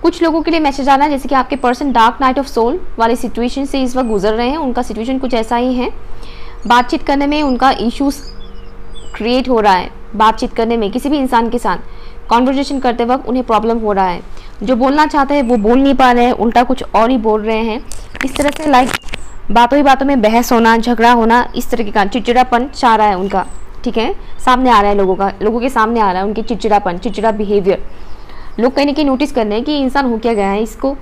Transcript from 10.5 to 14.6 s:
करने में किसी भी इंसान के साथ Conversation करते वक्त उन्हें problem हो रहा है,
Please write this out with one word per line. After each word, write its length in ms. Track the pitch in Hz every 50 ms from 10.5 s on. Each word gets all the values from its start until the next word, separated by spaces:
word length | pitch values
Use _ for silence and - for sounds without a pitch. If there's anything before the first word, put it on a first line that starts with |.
| -
करने 220 | - 226 226 233
में 140 | 233 214 196
किसी 180 | 196 254 - 285
भी 100 | 294 294
इंसान 320 | 262 262 - 453 240 226
के 80 | 220 240
साथ 200 | - 214 180 - - - - - - - - - - -
Conversation 500 | 226 233 254 262 277 269 285 269 285 262
करते 240 | - 247 233 - 240
वक्त 240 | 233 247 269 - -
उन्हें 160 | 240 254 247
problem 340 | - 226 214 214 233 226 233
हो 140 | 220 214
रहा 140 | 202 190 190
है, 160 | 185 175 175 - - - - - - - -